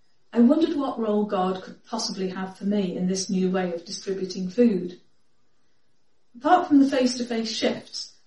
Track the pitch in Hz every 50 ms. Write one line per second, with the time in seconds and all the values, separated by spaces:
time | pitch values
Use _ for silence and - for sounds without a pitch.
0 | _ _ _ _ _ _ - 233 233 254 311 320 330 320 294 277 269 254 - 233
1 | 220 208 208 214 202 - 202 185 180 185 185 - - - - _ _ - 233 220
2 | - 208 190 196 185 180 185 190 185 185 - - 196 202 208 208 190 175 175 180
3 | 185 185 190 190 - - 190 185 185 185 185 185 185 175 170 170 - - - -
4 | - 202 190 - 185 180 - 190 185 - - 240 240 233 190 175 175 180 - -
5 | _ _ _ _ _ _ _ _ _ _ _ _ _ _ _ _ _ _ _ _
6 | _ _ _ _ _ _ _ 233 - 320 359 - - - 294 269 269 - 285 254
7 | 254 247 - - 240 - 226 226 226 - - - 285 - - - - - - -
8 | - - _ _ _